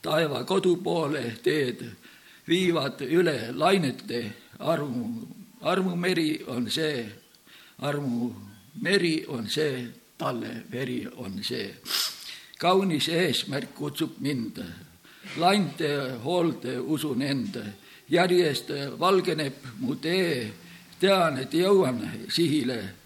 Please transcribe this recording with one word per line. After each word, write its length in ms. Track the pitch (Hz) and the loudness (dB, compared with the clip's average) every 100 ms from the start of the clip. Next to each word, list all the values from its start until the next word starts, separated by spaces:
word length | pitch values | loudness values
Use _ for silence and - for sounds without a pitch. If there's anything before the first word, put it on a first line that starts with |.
taeva 420 | 160 156 156 139 | 0 0 2 -2
kodu 320 | 131 190 180 175 | 0 2 4 2
poole 400 | 180 170 147 160 117 113 | 2 0 0 -2 -4 -2
teed 400 | 185 156 131 120 117 101 - - - - - | 0 2 0 -2 -10 -14 -20 -20 -20 -20 0
viivad 540 | 170 185 165 139 - | 2 4 2 0 -4
üle 500 | 127 165 170 135 113 | 0 4 4 2 -4
lainete. 720 | 131 160 196 143 120 104 117 110 - - - | 2 4 4 2 -2 -6 -6 -6 -10 -18 -6
Armu, 680 | 147 139 143 123 113 113 - - - - | 0 0 0 -4 -4 -6 -10 -16 -20 -6
armumeri 800 | 151 185 190 175 180 175 156 156 - | 0 2 2 0 0 2 2 -2 -4
on 240 | 123 117 | -4 -2
see, 340 | 156 156 139 110 104 _ _ _ - - - | 0 0 -2 -6 -12 _ _ _ -20 -20 -6
armumeri 1500 | 147 143 139 120 120 101 101 - - - 170 196 175 160 - | -4 -2 -2 -2 -2 -6 -16 -20 -18 -6 2 4 4 0 -2
on 200 | 131 104 | -6 -2
see, 380 | 147 151 127 120 - _ _ | 0 0 -2 -8 -12 _ _
talle 460 | 139 120 113 117 - | -4 -4 -6 -10 -8
veri 360 | 120 131 123 - - | -6 -4 -4 -6 -10
on 240 | 107 98 | -8 -6
see. 280 | 107 120 98 - - - - - - - - - | -4 -4 -6 -10 -6 -2 -2 -6 -14 -16 -18 -2
Kaunis 500 | 170 190 196 156 156 | 4 4 4 0 0
eesmärk 680 | 165 180 120 - 143 - | 2 2 0 -2 -6 -6
kutsub 440 | - 147 139 165 - | -8 -8 -4 -6 -4
mind, 400 | 139 139 107 - 87 85 - - - - - 143 | -4 -2 -4 -8 -12 -12 -18 -20 -20 -20 -12 2
lainte 540 | 170 208 160 - 156 143 135 123 | 4 4 2 -2 -2 0 -2 -6
hoolde 540 | 123 180 170 139 120 127 | 0 2 2 0 -4 -4
usun 440 | 120 156 151 120 | -2 -2 0 0
end. 340 | 139 135 104 117 104 101 - - - | 0 0 -2 -6 -10 -12 -20 -20 0
Järjest 600 | 165 180 180 165 131 - 143 139 - | 4 6 4 4 0 -4 -6 -6 0
valgeneb 680 | 151 185 180 156 143 135 131 107 | 4 4 4 0 -2 -6 -14 -6
mu 160 | 123 147 | -4 -2
tee, 540 | 156 185 175 135 110 107 - - - - | 0 0 2 0 -4 -10 -18 -20 -20 0
tean, 400 | 185 190 165 131 | 4 6 4 2
et 160 | 131 | -2
jõuan 480 | 160 185 202 156 120 - - - | 2 6 6 6 2 -4 -8 -4
sihile. 540 | - 170 151 123 120 98 98 | 2 2 2 0 -2 -6 -12